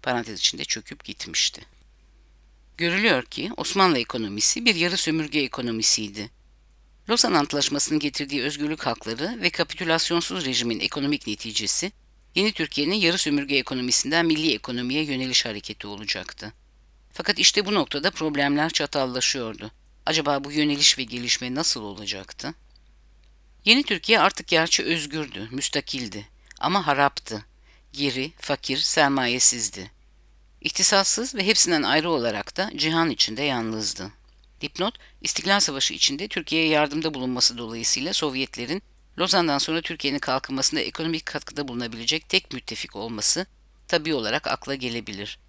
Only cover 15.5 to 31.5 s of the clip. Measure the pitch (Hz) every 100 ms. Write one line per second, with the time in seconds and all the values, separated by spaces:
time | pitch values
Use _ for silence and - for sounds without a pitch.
15.5 | 104 - 107 104 104 107 95 92 - 104
16.5 | - _ _ _ _ _ - - 208 202
17.5 | - 196 208 135 143 175 - 156 143 143
18.5 | 147 160 151 147 147 131 123 - 139 113
19.5 | 98 107 _ _ _ - 160 147 139 143
20.5 | 147 151 143 143 - 120 120 120 - 127
21.5 | 131 165 123 104 98 101 101 95 - 143
22.5 | - _ - _ - - - - _ _
23.5 | _ 208 247 285 185 - 220 175 - -
24.5 | 165 165 - - 165 147 156 147 95 110
25.5 | 131 - 147 - 135 117 101 101 - _
26.5 | - 143 196 151 139 139 - - 110 -
27.5 | _ _ _ _ 135 143 123 139 - -
28.5 | 139 - 131 - - 143 139 123 123 -
29.5 | 123 110 101 95 _ _ _ _ _ _
30.5 | _ - - - 196 190 - 247 233 190